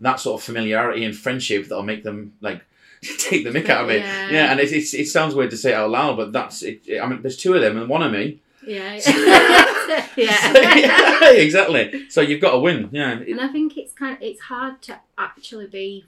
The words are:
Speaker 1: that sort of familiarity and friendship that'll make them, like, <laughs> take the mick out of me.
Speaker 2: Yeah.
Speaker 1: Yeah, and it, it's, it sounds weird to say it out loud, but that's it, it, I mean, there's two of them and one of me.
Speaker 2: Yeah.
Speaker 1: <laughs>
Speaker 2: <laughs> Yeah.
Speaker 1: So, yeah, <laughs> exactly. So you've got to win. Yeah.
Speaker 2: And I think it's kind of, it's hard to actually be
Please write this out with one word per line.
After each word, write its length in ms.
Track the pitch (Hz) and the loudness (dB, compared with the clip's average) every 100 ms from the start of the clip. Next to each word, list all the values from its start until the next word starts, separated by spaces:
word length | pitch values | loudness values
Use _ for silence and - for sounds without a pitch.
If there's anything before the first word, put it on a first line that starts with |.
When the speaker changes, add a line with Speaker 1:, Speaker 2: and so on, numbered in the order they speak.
Speaker 1:
that 200 | 120 143 | -6 -4
sort 200 | 123 113 | -6 -8
of 40 | |
familiarity 600 | - 117 110 110 120 117 | -8 -8 -4 -2 -2 -4
and 120 | 110 107 | -8 -8
friendship 480 | 127 127 - 101 98 | -8 -8 -4 -6 -6
that'll 160 | 92 | -8
make 220 | 101 107 | -8 -10
them, 300 | 107 104 104 _ | -10 -12 -16 _
like, 200 | 104 90 _ _ | -12 -12 _ _
<laughs> 200 | _ _ - - | _ _ -12 -10
take 260 | - 170 | -4 -4
the 60 | 120 | -2
mick 180 | 131 - | -4 0
out 120 | 113 | 0
of 40 | 123 | 0
me. 80 | 110 | -2
Speaker 2:
Yeah. 340 | 101 98 196 | -4 -8 -2
Speaker 1:
Yeah, 220 | 156 143 | 0 2
and 80 | 135 | 0
it, 100 | 143 | 0
it's, 200 | 151 151 | -2 -4
it 140 | 135 147 | -6 -2
sounds 260 | 165 156 | -2 0
weird 160 | 135 120 | -2 -4
to 60 | 110 | -2
say 140 | 131 | -2
it 40 | |
out 160 | 110 107 | 0 0
loud, 260 | 117 147 110 | -2 -2 -4
but 140 | 104 | -4
that's 300 | 120 - - | -6 -8 -10
it, 200 | - 107 - | -12 -12 -10
it, 120 | 110 | -6
I 60 | 123 | -6
mean, 140 | 127 | -6
there's 140 | 135 127 | -8 -4
two 160 | 180 | 0
of 80 | 185 | 2
them 160 | 107 110 | 0 -2
and 100 | 120 | -4
one 140 | 156 | -2
of 100 | 151 | -2
me. 280 | 101 135 - _ _ 247 | -2 -6 -10 _ _ -14
Speaker 2:
Yeah. 340 | 202 190 214 | -12 -12 -2
Speaker 1:
<laughs> 720 | 285 294 330 381 - 349 523 415 | 0 2 6 6 8 6 4 0
Speaker 2:
<laughs> 0 | - 311 - - | -4 -4 -4 -2
Yeah. 360 | 220 208 233 | 0 2 6
Speaker 1:
So, 80 | 277 | 6
yeah, 680 | 254 302 277 - 349 - 320 | 8 6 6 6 4 6 8
<laughs> 0 | |
exactly. 800 | 240 151 185 190 143 107 269 - | 8 6 4 2 0 -2 -6 -4
So 100 | 170 | 0
you've 200 | 143 147 | 0 2
got 120 | 131 | 2
to 60 | 127 | 2
win. 300 | 165 165 - | 2 0 -4
Yeah. 200 | 147 135 | -6 -6
Speaker 2:
And 280 | 113 - 233 | -6 -8 -6
I 80 | 277 | -6
think 280 | 302 302 294 | -4 -4 -6
it's 160 | - | -16
kind 240 | - 269 269 | -12 -12 -10
of, 60 | |
it's 180 | 220 - | -12 -14
hard 380 | - 247 262 269 | -14 -12 -10 -12
to 180 | - - _ - | -20 -20 _ -12
actually 480 | - - - 220 196 | -12 -12 -20 -18 -14
be 380 | 196 196 196 | -12 -12 -12